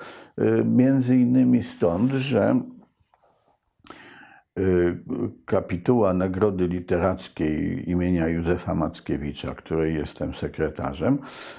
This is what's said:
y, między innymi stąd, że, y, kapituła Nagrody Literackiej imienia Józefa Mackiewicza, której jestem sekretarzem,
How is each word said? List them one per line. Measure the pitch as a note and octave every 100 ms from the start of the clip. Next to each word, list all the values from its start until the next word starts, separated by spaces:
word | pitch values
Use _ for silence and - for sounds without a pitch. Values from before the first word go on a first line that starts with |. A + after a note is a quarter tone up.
| - - - -
y, | A2 A2+
między | A2+ A#2 C3 C3+ B2 B2+
innymi | B2 B2+ B2 B2
stąd, | - - F2 F2 B2+
że, | C3+ C3+ A2 G#2+ B2+ - - _ _ _ _ _ _ _ _ _ _ - - - - - - _ G2
y, | F#2+ F2 F2 F2+ - - G#2 -
kapituła | - F#2+ - F2 - B2 G2
Nagrody | F#2 F#2+ F#2 G#2+ F#2 F2+
Literackiej | F2+ F2 E2+ F#2 F#2 - - D#2 D2+ E2+ F2+ -
imienia | F2+ F2+ F2 E2
Józefa | E2+ E2+ E2+ -
Mackiewicza, | E2+ D2+ - - C#2+ C#2+ C2+ -
której | B1+ - D#2+ D#2+
jestem | D#2 D2 - D#2
sekretarzem, | - D2 - D2+ - - C#2 A2+ C#3+ - - -